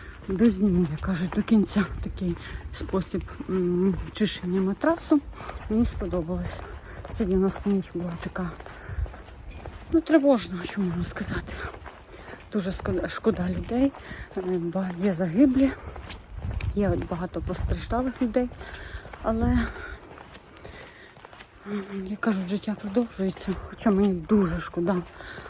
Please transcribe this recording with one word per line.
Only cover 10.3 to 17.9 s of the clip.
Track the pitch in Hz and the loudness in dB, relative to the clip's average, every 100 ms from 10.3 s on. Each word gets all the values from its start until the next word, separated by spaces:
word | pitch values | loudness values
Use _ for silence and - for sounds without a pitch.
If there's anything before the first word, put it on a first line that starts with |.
| 240 175 180 | 6 2 -4
що | 180 - | -4 0
можна | 185 170 | 0 0
сказати. | 175 - - - - - - - - - - - - - - | -2 -4 -4 -4 -6 -8 -8 -10 -14 -18 -18 -18 -16 -16 -4
Дуже | 214 180 | -2 -2
шкода, | - - 185 180 | -2 0 0 -2
шкода | - 226 180 180 | 0 0 2 0
людей, | 170 - 240 277 - - - - 196 | -2 0 4 4 2 -10 -14 -8 -4
е, | |
ба-, | 185 180 170 185 185 175 | 0 0 0 -2 -2 0
є | 202 | 0
загиблі, | 165 185 180 277 254 269 - - - - - - - - - - | 2 2 6 6 6 4 2 -10 -12 -12 -14 -14 -8 -6 -2 -2
є | 208 196 175 - | 2 2 2 -2
багато | 175 180 170 | -4 -4 -4
постраждалих | - 185 - - - | -4 -2 -2 -2 -2